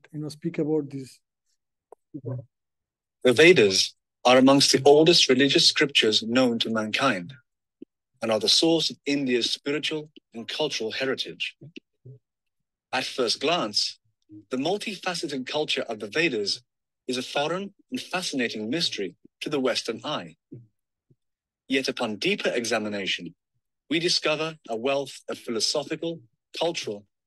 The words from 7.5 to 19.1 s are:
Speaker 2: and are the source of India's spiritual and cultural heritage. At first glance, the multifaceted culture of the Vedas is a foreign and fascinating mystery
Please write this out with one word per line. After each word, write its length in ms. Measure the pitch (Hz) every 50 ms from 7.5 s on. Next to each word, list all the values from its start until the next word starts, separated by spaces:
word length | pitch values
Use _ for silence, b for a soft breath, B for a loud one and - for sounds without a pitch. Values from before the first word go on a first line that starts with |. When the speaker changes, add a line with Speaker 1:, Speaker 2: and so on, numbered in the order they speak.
| _ _ _ _ _ _ - - _ _ _ _ _ _ 117
Speaker 2:
and 80 | 110
are 80 | 110 104
the 100 | 110 104
source 400 | - - 165 165 165 160 156 -
of 80 | 123 - _
India's 460 | 143 143 143 139 127 123 117 113 -
spiritual 580 | - - - 143 143 151 151 - 156 151 151 - _ - _ _ -
and 140 | 117 113
cultural 440 | - - - 151 139 - - 113 110
heritage. 640 | - - 135 131 120 - - 87 82 - - - - _ 135 156 - - - _ _ _ _ 127 127 - _ _ _ _ _ _ _ _ _ _ _ _ _ _
At 140 | - 127 127
first 360 | - - - 123 107 - -
glance, 580 | 135 151 175 170 127 104 104 - - - - - _ _ _ _ _ _ 104 104 - _
the 80 | 131
multifaceted 880 | 127 139 170 202 208 - 226 190 170 - 185 180 170 175 143 147 131 127
culture 380 | - - - 151 - - - -
of 160 | - 110 107
the 80 | 110
Vedas 560 | 101 - 156 175 156 123 107 101 98 - - - _ _ _ _ _ _ _ _
is 100 | - 127
a 40 | 127
foreign 540 | 127 - - 147 143 156 170 190 202 202 - _ _ _
and 100 | - 123
fascinating 680 | - - - 185 175 - 147 131 120 - - 107 107 110
mystery 420 | - 170 170 - - - 98 87